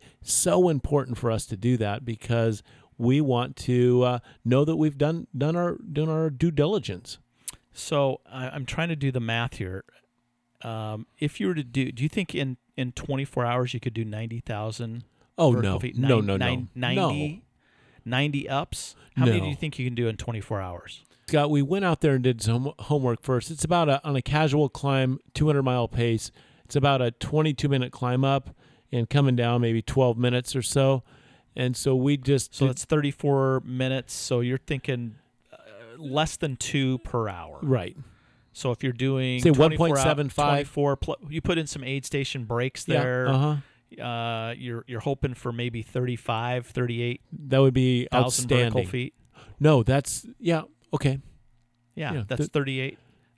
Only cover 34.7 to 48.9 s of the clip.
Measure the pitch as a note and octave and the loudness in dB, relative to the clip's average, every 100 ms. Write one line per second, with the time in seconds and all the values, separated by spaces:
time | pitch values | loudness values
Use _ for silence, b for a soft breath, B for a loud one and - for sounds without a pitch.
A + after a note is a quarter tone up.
34.7 | C#3 - B2 A#2 G#2+ _ _ _ - - | -6 -4 -4 -6 -12 _ _ _ -20 -20
35.7 | G#2 A2+ - D3+ C#3 D#3+ - D#3 B2 - | -20 -20 -14 -4 0 0 -2 -4 -4 -2
36.7 | C#3 C3 C3 - B2 G#2+ F2+ D#2+ - D3 | 0 2 0 -2 -2 -2 -6 -12 -4 0
37.7 | B2+ F2+ - - b b b b - C3 | 0 0 -12 -20 b b b b -6 -4
38.7 | A#2+ C3+ A#2 C3+ C3+ B2+ B2+ E3 C3+ D#3 | -2 -4 -2 0 0 0 4 6 8 6
39.7 | D#3 E3 C#3 C3+ D3 C#3+ - D3 C#3+ C#3+ | 6 4 4 4 2 0 2 2 2 0
40.7 | - C#3+ C3+ - - D3+ D#3 - E3+ D3+ | 0 0 0 -4 -6 -6 -6 -2 -2 -2
41.7 | D3 B2+ C3+ - C#3+ C3+ C#3 A2+ A#2+ C3 | -8 -6 -6 -4 -4 -4 -6 -4 -2 -2
42.7 | - - D#3 C3 B2+ B2+ C3+ D3+ D3 b | -4 -2 0 2 0 2 2 2 0 b
43.7 | b _ - A#2+ A#2 A#2 A2+ A2+ A#2+ B2 | b _ -12 -8 -6 -4 -6 -6 -8 -10
44.7 | A#2 - A#2 C#3+ C3+ C3+ B2 B2 A#2 B2 | -10 -8 -6 -4 -2 -4 -4 -6 -4 -4
45.7 | A#2 A2 B2+ B2 A#2+ - A2+ A#2+ B2+ A#2+ | -6 -6 -4 -4 -4 -4 -4 -2 -4 -6
46.7 | - B2 A#2 A#2+ A#2+ - - C#3 C3+ C3+ | -4 -2 -2 -4 -6 -12 -12 2 6 6
47.7 | B2+ B2+ B2 B2+ B2 B2 B2 B2 B2+ A#2+ | 6 4 4 2 2 2 0 2 2 2
48.7 | B2+ F#2+ | 0 -2